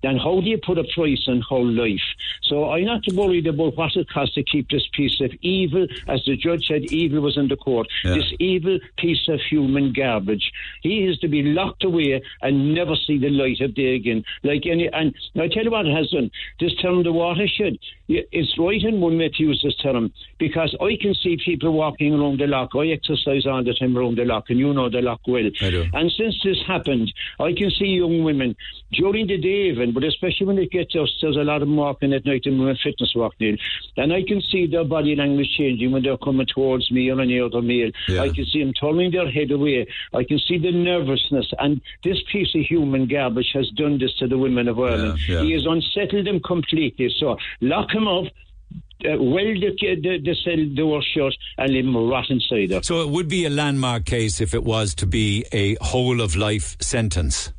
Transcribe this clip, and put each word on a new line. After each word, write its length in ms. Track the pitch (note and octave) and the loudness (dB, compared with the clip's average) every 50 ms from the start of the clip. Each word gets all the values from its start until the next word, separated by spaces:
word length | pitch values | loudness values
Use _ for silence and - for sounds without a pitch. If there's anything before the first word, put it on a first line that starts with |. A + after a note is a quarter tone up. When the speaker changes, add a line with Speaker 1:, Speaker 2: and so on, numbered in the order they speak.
Speaker 1:
Then 160 | - C3+ C3+ B2+ | 0 0 0 0
how 240 | - D#3 F3+ F#3+ | 0 2 2 2
do 60 | F3 G3 | 2 2
you 100 | A3+ G#3+ | 0 -2
put 200 | - - F3+ E3 | 0 0 0 0
a 60 | D#3 - - | 0 -2 -2
price 280 | - E3 D3+ C#3 B2+ - C#3 | 0 2 2 2 0 0 0
on 160 | B2+ B2 A#2 - | 0 0 0 0
her 100 | C#3 B2+ | 0 2
life? 420 | B2 B2 A#2 A2+ A#2+ A2+ G#2 F#2 - - - - - - - - - | 2 2 2 2 2 0 0 -2 -4 -6 -8 -8 -8 -10 -10 -4 -4
So 280 | - D3 C#3+ D3 D3+ | -2 0 0 0 0
I'm 140 | D3+ E3 F#3 | 0 0 0
not 180 | G#3+ A#3+ A3+ G#3+ G#3+ F#3 | 0 -2 -2 -2 -2 0
worried 340 | F3+ G#3 G3 F3+ F3 E3 E3 | 2 2 2 2 2 2 0
about 300 | D#3 C#3+ D#3+ D#3 - D3+ | 0 2 0 0 0 0
what 180 | E3 D#3 - | -2 -2 0
it 140 | F3+ E3 - | -2 -2 -2
costs 260 | - D3+ C#3 B2+ - | -2 -2 -2 -2 -2
to 80 | - C3+ | -4 -2
keep 260 | - - D3+ B2+ - | 0 0 -2 -2 0
this 180 | - C#3+ - - - | -2 -2 -2 -2 -2
piece 280 | - C#3+ C3 - - | -2 0 0 0 0
of 100 | C#3 B2 B2 - | -2 -2 -4 -4
evil, 460 | - F3 F#3+ F#3+ F#3+ E3+ C3+ F#3 F#3 - - - - - | -4 -2 0 0 0 0 2 0 0 0 -2 -10 -6 -4
as 160 | C#3+ - - | -4 -2 0
the 100 | C#3 C#3 | 0 -2
judge 300 | B2 - E3 E3+ E3 - - | 0 0 0 0 0 0 -2
said, 240 | D#3 D3+ B2+ - | -2 -2 -2 -2
evil 300 | C#3+ D#3 E3+ D#3+ C3+ D3+ | -2 0 0 2 2 2
was 160 | C#3+ C#3+ C3 D3 | 0 0 0 0
in 100 | C#3+ C3+ | 0 0
the 80 | C#3 | 0
court. 320 | C3 - C#3 C3 A#2 A2+ - - - - | -2 0 0 0 0 0 -2 -4 -4 0
Speaker 2:
Yeah. 120 | F2+ F2+ | 0 0
Speaker 1:
This 180 | - - - - - | 0 0 -2 -2 0
evil 400 | E3+ F#3 F#3 F3+ D#3+ F#3 F#3+ F3+ - - _ - | 0 2 2 2 2 0 0 0 -2 -8 _ -2
piece 300 | - E3+ E3 - - - | 0 0 0 2 0 0
of 100 | D#3+ C#3 - - | -2 -2 -2 0
human 440 | D3+ D3+ C#3+ C3 C3+ C#3+ C#3 C3+ A#2+ | 2 2 2 4 2 2 2 2 2
garbage. 580 | C3 C3+ C3 A#2 G#2+ F#2+ G2 G#2+ G2+ - - - - - - - - | 0 0 0 0 0 0 0 -2 -2 -2 -6 -6 -8 -14 -14 -16 -6
He 240 | - - G3+ A3 G3 | -4 -2 0 0 0
is 120 | F#3 F3+ - | 0 0 0
to 80 | - E3 | -2 0
be 160 | D3 D3+ C#3 | 0 2 2
locked 400 | D3 D3 E3+ G3 F#3+ - - - | 2 2 0 0 -4 -4 -2 -2
away 380 | F#3+ E3+ E3+ D#3 C#3+ C3+ C3 B2+ - - - | 0 2 2 2 2 0 -2 -4 -8 -16 -6
and 320 | - C3+ C#3 C#3 C3+ D3 D#3 | -2 0 2 2 4 2 2
never 220 | E3 F3 E3+ D#3+ | 2 0 0 0
see 220 | C3+ - - D3+ C#3+ | -2 0 0 0 0
the 100 | C3 C#3+ | 2 2
light 320 | C#3+ C#3 C3+ C3 B2 G#2 | 2 2 2 2 0 0
of 120 | B2+ C#3 G#2+ | -2 -2 0
day 200 | C#3 C#3 B2+ B2+ | 0 0 2 2
again. 280 | B2+ G#2 A#2+ A2+ A2 G#2+ - - - - | 0 0 0 -2 -2 -2 -4 -12 -4 -2
Like 220 | C#3+ D3 D3+ C#3 | 0 0 0 0
any, 240 | E3+ E3+ E3 F3 - | 0 0 0 0 0
and 240 | - D#3 D#3+ D3+ - - - - - | -2 0 0 0 -2 -4 -14 -8 -4
I 120 | - D#3+ E3+ | -2 -2 0
tell 160 | - G#3+ A3 | 0 0 0
you 80 | A#3 | 0
what 140 | A3+ A3 G3+ | 0 0 0
it 100 | D#3 C#3+ | 0 0
has 140 | D#3+ D#3 - | 0 0 0
done. 200 | F3 D#3 B2 G#2+ - - - - - - | 0 -2 -2 -2 -4 -10 -16 -16 -6 -4
This 160 | E3 F3 - - | -2 -2 -2 0
term, 220 | - F3+ F3+ F3+ F3 | 0 2 2 2 2
the 80 | E3+ E3 | 2 2
watershed, 640 | E3+ E3+ F3 F3 D#3+ G#3 F#3+ - - G#3+ F3+ A#2 - - - - - - - | 2 0 0 0 0 0 0 0 0 0 0 -2 -4 -10 -16 -20 -20 -2 -2
y-, 180 | D#4 - - - | 0 0 0 -2
it's 220 | - E3+ D#3+ C3 - - | -2 -2 -2 -2 0 0
right 220 | E3 F3+ G#3 A3 | 2 2 2 2
in 200 | F3 A3 A3+ G3+ | 2 2 2 2
one 160 | F3 E3+ E3 E3 | 2 2 2 2
way 120 | E3 D3+ | 2 0
to 140 | - - D#3 | 0 2 2
use 180 | D#3 C#3 A2+ - | 2 2 2 0
this 120 | C#3+ - - | -2 -2 0
term, 360 | - C#3+ C3 A#2+ A2+ G#2 - - - - - - | 0 0 2 2 0 -2 -2 -8 -20 -20 -6 -2
because 380 | E3 D#3 - E3 E3 D3+ - - | -2 0 0 0 -2 -2 -2 0
I 160 | - G3+ A#3 - | 0 0 0 0
can 140 | - G#3 F#3+ | 0 0 0
see 220 | - - F#3 E3+ D#3 - | 0 0 0 0 0 0
people 280 | F3+ F3 C#3 C#3 E3 | -2 -2 0 0 2
walking 420 | D#3+ D#3 D#3 D3+ C#3+ - D3+ D3 D3+ | 2 2 2 0 0 0 0 2 4
around 260 | D3 D3 C#3+ C#3 C3 | 4 2 2 2 2
the 80 | D3 C#3+ | 2 2
lock. 240 | C#3+ C3 B2+ B2 - | 2 0 0 -2 0
I 120 | C#3 D3+ D#3+ | 0 0 0
exercise 580 | D#3+ D3+ - - D#3 - - D3 C#3 C#3 B2+ | 0 -2 -2 -2 -2 0 0 0 0 2 2
all 180 | C3+ C3+ C3 B2 | 0 0 0 0
the 100 | A#2+ A#2+ | 0 0
time 240 | - C3 B2+ B2 B2 | 0 0 0 2 2
around 200 | B2+ B2 A#2 A2+ | 2 0 0 0
the 80 | B2 | 0
lock, 240 | A#2+ A#2 G#2+ G#2 - | 0 0 -2 -2 0
and 100 | B2+ B2 | 0 2
you 140 | C3+ C#3+ C#3+ | 2 2 2
know 160 | C#3 C3 A#2+ | 2 0 0
the 120 | A2 B2 | 0 0
lock 200 | A#2+ B2 A#2 - - - | 0 0 -2 -4 -2 0
well. 220 | B2 B2 A2+ G#2 - - | 0 2 2 0 -2 -2
Speaker 2:
I 80 | - F#2+ | -2 -2
do. 160 | F2 F2+ E2+ F2 F2 | 0 0 0 -2 0
Speaker 1:
And 180 | C#3+ D#3+ E3+ - - | 0 0 0 0 0
since 220 | A3 A3+ G3 - - | -2 -2 -2 -2 0
this 140 | G3 F#3+ - - | 0 0 -2 -2
happened, 460 | - F#3+ E3+ - - C#3 A#2+ A2+ G#2+ - - - - - - | -2 -4 -2 0 0 0 0 0 -2 -4 -8 -12 -12 -6 -4
I 140 | C3+ D#3+ F3 | -2 -2 0
can 180 | - G#3 G3 | 0 0 0
see 140 | E3+ - G3+ | 0 0 0
young 380 | G3 F#3+ F3+ F3+ E3 E3 E3 D#3+ | 2 2 2 2 2 2 2 2
women 320 | D#3+ D3+ C#3 C3 B2 G#2+ _ - - - - - - - | 2 2 2 0 -2 -2 _ -10 -20 -18 -20 -14 -8 -2
during 340 | - E3 G3 G3+ A3 A3+ F3+ | 0 2 2 2 0 0 0
the 100 | G3+ F#3 | -2 0
day 320 | D3 F#3 G3 G3+ G3+ F#3 | 0 0 2 2 2 2
even, 240 | D3+ A#2 B2 A#2+ A#2 | 2 0 0 0 0
but 100 | B2 B2+ | 0 0
especially 420 | - - - - F#3 - - G3 | 0 -2 -2 -2 -2 0 0 0
when 100 | F#3+ G3 | 2 2
they 120 | G3 F#3 - | 2 0 0
get 240 | - F#3 E3+ - | 0 -2 -2 0
to 120 | - E3+ D3+ | 0 0 0
us, 140 | - - - | 0 -2 -2
there's 140 | - D#3 C#3+ | 0 0 2
a 80 | D3 D3 | 2 2
lot 180 | D3 D3+ D3+ | 0 0 0
of 60 | C#3+ D3 | 2 2
them 80 | D3+ | 2
walking 380 | D3+ D3 C#3+ C3+ - - C#3 C#3 | 2 2 0 0 0 0 2 2
at 120 | C3+ A2+ | 2 0
night 180 | C#3+ C#3 C3 - | 0 0 0 0
and 140 | C#3 C3+ C3 | 0 0 2
women 180 | C3 C3+ C3+ B2 | 2 2 0 0
fitness 300 | - D3+ - - B2 - - | -2 -4 -2 -2 -2 -2 0
walking 340 | A#2+ A#2 G#2+ - _ A2 G#2+ | 0 0 0 -2 _ 0 0
in. 80 | G#2+ G#2 - - - - - - - - | 0 -2 -4 -6 -8 -8 -10 -10 -6 -2
And 160 | C3 D3 E3 | 0 0 2
I 100 | F#3+ F#3 | 0 0
can 180 | F#3 G#3 G3+ | 0 0 -2
see 240 | - - - F#3+ F3 E3 | 0 0 0 0 0 2
their 160 | C#3+ E3+ E3 | 2 0 0
body 320 | C#3+ D#3+ D#3+ D3+ D3 D3+ | 0 0 0 2 2 2
language 340 | C#3+ C#3+ C#3+ C#3 C#3+ C#3 C3 - - | 2 2 2 2 2 0 0 0 0
changing 340 | D3+ C3+ B2+ A2+ A#2+ B2+ | 0 0 2 2 0 0
when 120 | C3 C3+ B2+ | 2 2 2
they're 140 | C#3 C3+ B2 | 0 -2 0
coming 300 | - C#3+ C3+ C3 C3+ - | 0 0 2 2 0 0
towards 420 | - - C3+ C3 C3 B2+ A#2+ - | 0 0 2 2 2 2 0 0
me 180 | A#2 B2+ B2+ B2+ | 0 2 2 2
or 100 | C3 C3 | 2 2
any 200 | C3+ B2 B2 B2 | 2 2 2 2
other 220 | B2 A#2+ A2+ A#2+ | 0 0 0 0
male. 300 | A#2+ A#2 A#2+ A#2+ A#2 A2 G#2+ - - - | 0 2 2 2 2 0 -2 -6 -4 -2
Speaker 2:
Yeah. 140 | F#2 F2+ | 0 0
Speaker 1:
I 80 | F2+ E2+ | 0 0
can 160 | E2 D#2 E2+ | 0 -2 -4
see 180 | D#2+ - D3+ D3 | -2 -2 0 0
them 100 | C3+ B2+ | 0 -2
turning 380 | - - D3 D#3 E3+ F3+ F#3 | -2 -2 0 2 2 2 2
their 180 | E3+ F#3 F3 D3 | 0 0 -2 0
head 220 | B2 D3+ D3 B2+ | 0 -2 0 0
away. 360 | C#3+ C#3+ C#3+ D3 C#3 B2 A2 - - - - - - | 0 0 2 2 2 0 -2 -4 -8 -14 -14 -6 -2
I 100 | A#2+ B2 | -4 0
can 160 | - D3+ C#3+ | 0 0 0
see 180 | - - F3 F3+ | 0 0 0 0
the 140 | D#3 F3+ | 0 0
nervousness. 800 | F3 F3 F3 F3+ F3+ F3 D#3 C3 C3+ B2+ - - C#3+ C3+ A#2 - - - | 2 2 2 2 2 0 0 0 0 0 0 0 0 0 0 -2 -4 -2
And 220 | - C#3+ D3 C3 - - - - - | 0 0 0 0 -2 -12 -20 -6 -4
this 140 | F3 G3 - - - | -2 -2 -2 -4 -4
piece 220 | - G#3 F#3 - - | -2 -2 -2 0 0
of 60 | E3 | 0
human 460 | C#3+ B2+ E3 E3+ D3+ C#3 C3+ C3+ C3 A#2+ | 0 2 2 2 2 2 2 0 0 2
garbage 440 | C#3 C#3+ C3+ B2+ A2+ B2 B2 - - | 0 0 0 0 0 0 -2 0 0
has 160 | C#3+ C3 A#2 | -2 -2 -2
done 280 | G#2 - D3+ D3 D3 C#3 | -2 -2 0 0 2 2
this 140 | B2+ C3 - - | 0 -2 -2 -2
to 80 | C3+ B2 | -2 0
the 100 | C3 C3 | 2 2
women 300 | C3+ C3 B2+ B2 A#2+ A#2+ | 2 2 2 2 2 0
of 120 | A2+ A2+ | 0 0
Ireland. 400 | B2+ B2 A#2 G#2+ G#2+ G#2 - D#2 D2+ D#2 | 0 0 0 0 0 0 -2 -2 -2 -2
Speaker 2:
Yeah, 80 | F2+ | 0
yeah. 80 | E2+ - | 0 2
Speaker 1:
He 80 | D#3 D#3+ | 2 0
has 120 | D#3+ C3 | 0 2
unsettled 640 | D#3+ E3 E3 D#3+ - - G3+ G3+ G3 G3 G#3 F#3+ G3 | 2 0 0 0 -2 -2 -2 -2 0 0 0 0 0
them 120 | G3+ F3+ | -2 -2
completely. 760 | - - F3+ F3 D3 - - D#3+ D#3 C3 - - C3 A#2+ - - | -2 -2 -2 -2 0 0 0 0 0 -2 -2 -2 -2 -2 0 0
So 180 | D3+ C#3+ A2+ G2+ - - - - | -2 -2 -2 -4 -6 -12 -8 -2
lock 300 | - B2+ D3+ G3 G#3 - | 0 0 0 0 -2 -2
him 160 | - G#3+ A3 G#3 | 0 0 2 2
up, 180 | F#3 F3+ F3+ - - - - - - - - - - - - - - - F3+ | 0 0 -2 -4 -8 -14 -20 -20 -20 -20 -20 -16 -16 -16 -16 -18 -20 -6 -4
uh, 160 | - D#3 C3 | -2 0 2
weld 400 | - B2 C3+ F3+ G3+ A3 A3 F#3+ | 2 2 2 2 2 0 0 0
the, 140 | F3+ G3+ F#3+ G3 | 0 -2 -2 0
the, 400 | G#3 F#3+ F#3 E3 D3 F3+ F#3 E3+ | -2 -2 -2 0 0 -2 -2 0
the 160 | C#3+ D#3 E3+ - - | 0 -2 -2 0 -2
cell 320 | F3 E3+ D#3+ D#3 D3+ C#3 | -2 0 2 0 0 0
door 260 | C#3 D#3 D#3 D3+ D3 | 0 2 2 2 0
shut 320 | C#3+ - - D#3+ C#3 C3+ C#3 - - - - - | -2 -2 0 0 0 0 0 -4 -10 -14 -6 -2
and 160 | C3 C3+ C3+ | 0 2 2
leave 120 | C3 B2+ | 2 2
him 100 | C3 B2+ | 2 2
rot 340 | A#2 A2+ A#2 B2+ C3 A#2+ - | 2 2 2 2 0 0 0
inside 400 | C#3 B2 - - B2+ A2 G2+ F2+ | 0 0 0 0 0 0 2 2
there. 140 | F#2+ F#2 - | 0 -2 0
Speaker 2:
So 180 | - F3 E3 | 0 0 0
it 80 | E3 D3 | 0 0
would 180 | C#3+ E3+ F#3 D#3 | 0 -2 -2 0
be 180 | D#3 F#3 E3+ | 0 0 0
a 40 | D#3 | 0
landmark 560 | C#3+ D3 D3+ D3 C#3 C3+ C3 B2+ A#2+ A#2 G2 | 0 0 0 0 0 0 0 0 -2 -2 -2
case 360 | - - A#2+ A2+ G#2+ G2+ - | -2 0 0 0 0 0 -2
if 120 | A#2 G2 - | -2 -2 0
it 100 | A#2 A#2 | -2 0
was 300 | A#2+ A2+ A2 A2 G#2 F#2+ | 0 0 0 0 -2 -2
to 120 | - - F#2+ | -2 -2 0
be 380 | F2+ A#2 G#2+ G#2 G2+ G2 - - | 2 2 2 2 0 -2 -2 -2
a 240 | - G#2+ G2+ G2+ G#2+ A2+ | -2 0 0 0 0 0
whole 400 | - - - B2+ B2+ B2 B2+ A#2+ | -2 -2 0 0 2 2 2 0
of 140 | A2+ G2 D#2+ | 0 0 0
life 420 | G2 G#2+ G#2+ G#2+ G#2+ - - - - | 0 0 0 0 -2 -4 -6 -8 -8
sentence. 680 | - - - B2 A2+ G#2+ F#2+ F#2 E2 C#2 C2+ - - - - | -6 -4 -2 0 0 0 0 0 0 0 0 -2 -4 -8 -12